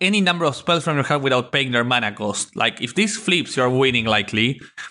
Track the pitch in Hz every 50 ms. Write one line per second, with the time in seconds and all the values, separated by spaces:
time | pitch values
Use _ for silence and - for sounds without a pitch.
0 | 185 190 208 208 190 180 175 175 170 147 127 - - - 170 165 - 165 151 143
1 | 131 - 147 143 135 135 127 127 120 - - 139 135 131 120 120 117 123 127 123
2 | 113 104 101 - 107 104 98 - - - _ - 113 117 107 - 135 123 - -
3 | 214 202 - - - 190 180 175 127 - - 135 127 127 127 127 135 135 123 117
4 | 110 110 107 104 98 - - 107 113 127 139 - - - _ - - -